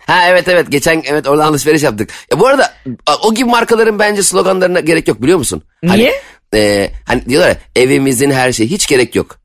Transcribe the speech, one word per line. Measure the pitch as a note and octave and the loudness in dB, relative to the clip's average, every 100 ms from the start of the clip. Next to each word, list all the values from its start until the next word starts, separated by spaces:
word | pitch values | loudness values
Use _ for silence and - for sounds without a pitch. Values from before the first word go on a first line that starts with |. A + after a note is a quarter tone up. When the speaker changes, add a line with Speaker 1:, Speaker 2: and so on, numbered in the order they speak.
| - | -2
Speaker 1:
Ha, | F3 F3 | 2 4
evet, | F3+ F3+ | 2 2
evet, | F3 C3 | 0 0
geçen, | C#3 E3 E3 C3+ | -2 0 -2 -2
evet, | D3+ C3+ | -4 0
orada | D3+ D3+ | 0 0
alışveriş | D3 C#3 D#3 | 0 0 2
yaptık. | C#3+ G#2+ G#2 - - | 0 -2 -8 -8 -4
Ya | C#3 | 0
bu | B3 | 2
arada, | C4+ F#3 - C3 A#2+ D3+ | 2 0 -4 -14 -4 -2
a, | C#3+ | 0
o | G#3+ | 0
gibi | A3 A#3 | 0 0
markaların | A#3+ - A3+ A3 G#3 | 0 2 2 2 0
bence | G#3 G3+ | 0 0
sloganlarına | F#3+ F#3 F#3+ F#3+ F3+ F3+ | -2 0 0 0 0 0
gerek | D#3 D#3+ - | 0 -2 -2
yok, | G#2+ | -2
biliyor | B2+ F#3 | 0 0
musun? | A#2 E2 - _ E3+ | -2 -8 -12 _ 0
Hani, | G3 | 2
Speaker 2:
Niye? | B3+ C5+ - - - G#3+ | 2 -2 -10 -20 -4 0
Speaker 1:
e, | - G2+ G2 - - | 0 0 -2 -6 -6
hani | A#2+ A2+ | -6 -2
diyorlar | C#3+ D#3+ | 2 2
ya, | F2+ - A2+ | 0 -4 0
"Evimizin | B2+ C#3 C3+ B2 C#3 | 2 2 0 0 0
her | C3+ B2+ | 0 0
şeyi", | A2+ A2 | 0 -2
hiç | G3+ - | -2 0
gerek | C3+ A#2+ F#2+ | 0 0 -2
yok. | - - | -6 -10